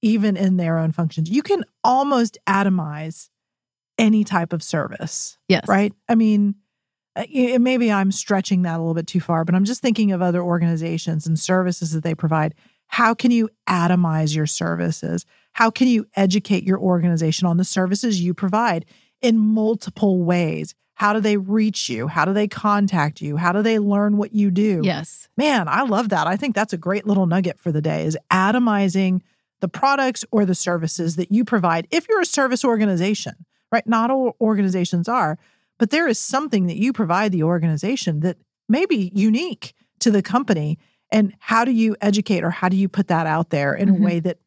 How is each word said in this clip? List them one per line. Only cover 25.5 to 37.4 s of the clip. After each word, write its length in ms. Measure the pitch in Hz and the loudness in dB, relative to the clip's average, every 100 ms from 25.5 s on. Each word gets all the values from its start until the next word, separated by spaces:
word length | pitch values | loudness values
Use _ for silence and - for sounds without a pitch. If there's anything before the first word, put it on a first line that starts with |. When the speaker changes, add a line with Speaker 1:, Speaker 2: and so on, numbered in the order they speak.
| 254 160 | 2 0
Speaker 1:
I 160 | 190 | 0
love 280 | 262 208 226 | 2 0 0
that. 180 | 160 151 | 0 0
I 80 | 202 | 0
think 180 | 285 | -2
that's 180 | 202 214 | -2 -2
a 60 | 175 | -4
great 260 | 175 202 | -4 -4
little 220 | 208 196 180 | 0 0 2
nugget 320 | 180 175 - | 0 -2 -4
for 140 | 175 | -4
the 100 | 151 | -2
day, 220 | 156 156 | -2 -2
is 120 | 160 156 _ | -4 -6 _
atomizing 920 | 185 190 247 240 208 196 185 190 185 _ _ _ _ | 2 4 2 2 2 0 2 0 0 _ _ _ _
the 80 | 185 | -8
products 560 | - 269 277 262 214 - | -2 0 2 0 -2 -2
or 140 | 226 | 0
the 100 | 190 | 2
services 640 | 180 - 175 160 - 165 160 | 0 -2 -2 -4 -4 -4 -4
that 160 | 175 | 0
you 120 | 208 | 0
provide 440 | 226 233 175 165 165 | 2 2 2 0 -2
if 160 | 330 - | -4 0
you're 120 | 427 | -2
a 40 | 349 | 0
service 380 | - 269 247 | 0 0 0
organization, 720 | 262 233 214 180 185 208 - - 175 _ _ | 0 2 2 0 0 -2 -6 -14 -20 _ _
right? 140 | 226 220 | -2 0
Not 220 | 226 233 | 0 2
all 260 | 269 254 - | 0 -2 0
organizations 680 | 220 208 196 185 175 175 180 | 0 2 2 0 0 -2 -2
are, 280 | 247 165 156 _ _ _ _ | -2 -2 -4 _ _ _ _
but 120 | 226 | 0
there 160 | 302 330 | 0 0
is 100 | 226 | 0
something 480 | - 262 294 208 180 | -2 -4 -2 0 -2
that 80 | 165 | 0
you 160 | 233 | -2
provide 400 | 247 175 175 214 | 0 0 0 0
the 100 | 180 | 0